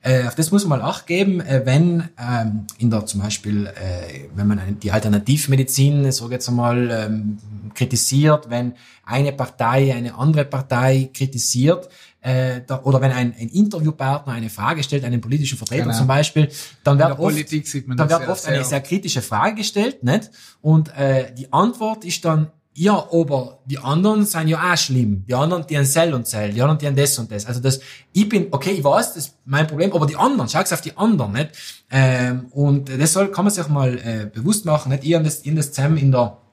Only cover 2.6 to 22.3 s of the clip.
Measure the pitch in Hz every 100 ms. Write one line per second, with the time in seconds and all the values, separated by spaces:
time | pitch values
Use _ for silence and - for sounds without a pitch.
2.6 | 101 - 117 110 104 101 104 104 104 104
3.6 | 98 - 92 87 85 69 71 92 104 104
4.6 | 92 104 104 110 110 104 104 147 143 135
5.6 | 131 - 139 143 135 131 117 123 123 123
6.6 | 120 120 123 113 107 110 104 104 - 101
7.6 | 110 - 127 120 - 135 156 - 113 120
8.6 | 123 120 - _ - 123 143 139 123 -
9.6 | 113 131 139 123 120 - 139 151 139 135
10.6 | 131 123 131 131 131 - 135 131 - 123
11.6 | 139 180 - - - _ - 127 127 127
12.6 | 127 131 135 135 135 127 123 113 117 175
13.6 | 208 185 156 151 135 143 139 117 113 -
14.6 | 107 160 139 143 123 123 110 147 135 -
15.6 | 113 135 120 113 131 135 151 - 151 -
16.6 | - - - 139 143 139 160 151 147 156
17.6 | 147 139 127 127 151 165 135 185 - 147
18.6 | 131 139 139 190 190 131 - 110 170 220
19.6 | 208 202 226 - 120 180 220 - - _
20.6 | 151 156 156 139 139 131 127 123 135 143
21.6 | 208 240 220 220 170 165 165